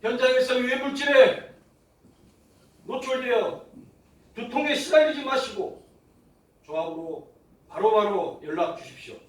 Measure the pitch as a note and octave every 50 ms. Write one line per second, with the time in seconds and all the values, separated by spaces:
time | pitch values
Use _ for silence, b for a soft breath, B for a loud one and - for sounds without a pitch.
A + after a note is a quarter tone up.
0 | - A3 B3 B3 C4 B3+ B3+ B3+ B3+ B3+ B3+ B3+ B3 B3 B3+ B3+ C4 C#4 C#4 C#4
1 | C#4+ C#4+ C#4+ C4 B3+ A3+ - - - - - - _ _ _ _ _ _ _ _
2 | _ - _ _ _ - _ _ _ _ _ _ _ _ _ _ _ - B3+ B3+
3 | B3+ B3+ C4 B3+ B3+ B3 B3 A3 F#3+ - - - - - - - - - _ _
4 | _ _ _ _ _ _ _ - - - - C#4+ D4+ D4 C#4+ - - - E4 D#4
5 | D4+ D#4 D4+ C#4+ C4+ C4 C4+ C4 B3+ B3 A3 G3+ - - - - - _ _ _
6 | _ _ _ _ _ _ _ _ _ _ _ _ _ - D3+ D#3+ E3 E3 D#3+ D#3+
7 | E3 D#3+ D#3 - - - - _ _ _ _ _ _ _ - - F#3+ A3 G#3+ G#3+
8 | G#3 G3+ G3+ F#3 E3+ - - - - D3+ D#3 E3 E3+ - - - - - - -
9 | - - - - -